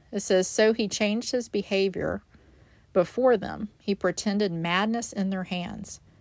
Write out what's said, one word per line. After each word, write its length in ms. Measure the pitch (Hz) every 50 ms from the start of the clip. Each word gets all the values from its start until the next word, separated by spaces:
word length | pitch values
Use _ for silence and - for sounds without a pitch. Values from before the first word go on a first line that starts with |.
| _ _
It 100 | - 202
says, 280 | - - 202 185 185 -
So 240 | - - 214 220 226
he 160 | 226 220 196
changed 420 | - - 214 208 208 233 247 -
his 180 | - 247 233 -
behavior 720 | - 202 196 - 202 196 196 196 180 175 156 156 175 208 - _ - _ _ _ _ _ - _ _ _ _ _ -
before 440 | 196 175 - - 240 254 262 240
them. 320 | 196 - - - - 220 208 - _
He 160 | _ - 196
pretended 560 | - - 180 175 - - 214 196 208 208 196
madness 600 | 170 165 165 170 175 185 208 220 226 233 226 - -
in 180 | 208 190 190
their 140 | 190 185 185
hands. 560 | - 185 180 175 - - 220 202 - - - _ _ _ _